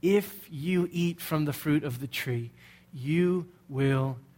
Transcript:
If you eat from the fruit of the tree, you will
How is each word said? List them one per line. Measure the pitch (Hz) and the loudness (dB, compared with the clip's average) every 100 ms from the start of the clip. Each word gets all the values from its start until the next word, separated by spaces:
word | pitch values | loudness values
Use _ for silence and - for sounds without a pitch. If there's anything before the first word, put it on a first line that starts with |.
If | 170 202 196 - - | 4 2 2 -12 -14
you | 151 156 185 175 | -8 0 0 2
eat | 175 175 170 | 0 0 -2
from | - 156 | -4 0
the | 151 | 0
fruit | 139 156 151 | -2 2 2
of | 147 123 | 2 -6
the | 135 | -8
tree, | - - 120 117 - - - _ | -6 -4 -4 -6 -14 -20 -20 _
you | 135 131 165 180 180 170 - _ | -10 -2 2 2 2 -4 -16 _
will | 135 135 135 135 123 - | 0 2 2 0 -4 -12